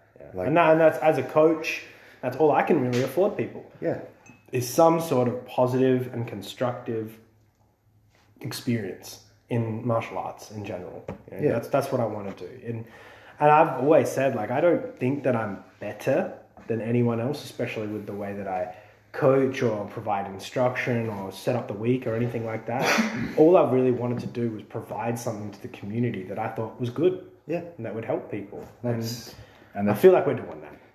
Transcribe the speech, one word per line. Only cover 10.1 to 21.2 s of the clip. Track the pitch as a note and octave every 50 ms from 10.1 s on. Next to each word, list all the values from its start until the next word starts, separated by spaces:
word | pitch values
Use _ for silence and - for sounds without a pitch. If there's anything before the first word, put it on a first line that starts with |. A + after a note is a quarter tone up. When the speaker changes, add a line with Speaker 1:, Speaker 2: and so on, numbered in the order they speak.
| F#2+ F2+
Speaker 1:
arts | - - - - - -
in | G#2+ G#2 G2+
general. | G#2 F#2+ F2+ F2 - - - - - - - - -
You | - -
know, | D3+
Speaker 2:
Yeah. | C#3
Speaker 1:
that's, | A#2 A#2 - -
that's | - C#3 B2 -
what | C3+ B2
I | A#2
wanna | G#2+ G#2 G#2+ G2+ G2
do. | F#2 - F2+ F2 - - -
And, | A#2+ A#2 A2+ A2+ - - - - - - - - - - -
and | D3 D3+
I've | D3+ D#3 E3 D#3+ - A#2+
always | C3 D3 D#3+ C#3 A#2+ -
said, | - C3+ C3+ C3+ A#2
like, | A2 G#2 A2+
I | B2 C#3+
don't | D#3+ F3 D#3 - - - - -
think | B2+ B2+ C#3+ - -
that | C3+ A#2+
I'm | A2+ A2 G2+ F#2+ F#2 - - - -
better | G#2 G2 - - - - F3 F3 - - - - - _ _ - - -
than | A2+ A2
anyone | G#2+ A#2 A#2+ A#2+ A#2+ A#2 A2+ A2+
else, | A#2 C#3 D3 - -
especially | - - - B2 - - A2+ G#2+ G#2
with | G#2+ G#2 G2+
the | - G2+
way | G2+ G2+ G2+ G2+
that | G2+ G2 G2
I | F#2 F#2 - - - - - - _ _ _ _
coach | - - D3+ C3+ C3+ C#3 C3 A#2+ B2+ -
or | C3 A#2 G#2+ G#2 G2+
provide | - - A#2 G#2 G#2+ G#2 G2 F#2+
instruction | G2 G2 F#2+ - - - C3 B2 B2+ B2 - - C3+ A#2+ A#2 A2+ A2
or | G#2 G2